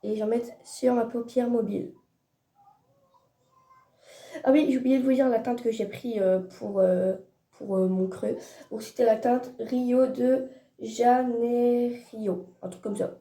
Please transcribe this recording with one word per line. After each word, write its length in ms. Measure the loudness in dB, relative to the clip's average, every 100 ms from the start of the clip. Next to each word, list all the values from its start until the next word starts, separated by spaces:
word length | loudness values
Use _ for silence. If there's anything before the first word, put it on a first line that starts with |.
Et 80 | -6
je 40 |
vais 80 | -4
en 40 | 0
mettre 240 | -2 -2 -14
sur 300 | -18 -2 2
ma 120 | 2
paupière 440 | 0 -4 -2 -2 0
mobile. 420 | 0 0 -4 -8 -14 _ _ _ _ _ _ _ _ _ _ _ _ _ _ _ _ _ _ _ _ -20 -20 -18 -4
Ah 80 | 4
oui, 160 | 4 4
j'ai 80 | 0
oublié 220 | 2 2
de 40 |
vous 100 | 2
dire 160 | 2 2
la 100 | 2
teinte 220 | -2 -2
que 100 | -2
j'ai 140 | -4
pris, 340 | -6 -8 -8 0
euh, 200 | 2 2
pour, 400 | -2 -12 -6 2
euh, 340 | 2 2 0 -4 -10 _ _
pour, 260 | _ -4 0
euh, 100 | 0
mon 200 | 0 -2
creux. 300 | -2 -4 -6 -10 -20 -14
Donc 120 | -12
c'était 240 | -12 0
la 100 | 2
teinte 380 | 4 2 0 -2 -10
Rio 480 | -4 -2 2 4 2
de 400 | 2 2 2 0 -14 _ _
Janeiro, 1700 | -12 2 4 4 2 -2 0 2 2 2 0 -6 -14 -6 -4 -4 -8 _
un 80 | -14
truc 140 | -10
comme 120 | -8
ça. 220 | -4 -4 -6